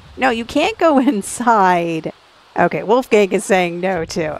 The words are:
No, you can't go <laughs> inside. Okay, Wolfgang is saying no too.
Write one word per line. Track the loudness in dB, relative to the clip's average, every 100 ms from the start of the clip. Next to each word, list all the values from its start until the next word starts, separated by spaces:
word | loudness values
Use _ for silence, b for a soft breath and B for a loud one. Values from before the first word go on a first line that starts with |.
| -20 -4
No, | -2
you | -2 -4
can't | -2 -2 0
go | 2 4
<laughs> | 2
inside. | 0 -6 -4 0 4 4 2 0 -4 -6 -14 _ _ _ -2
Okay, | 0 0
Wolfgang | 0 0 2 2 2
is | 0
saying | 0 0 0 -2
no | -4 -4 -4
too. | -4 -6 -4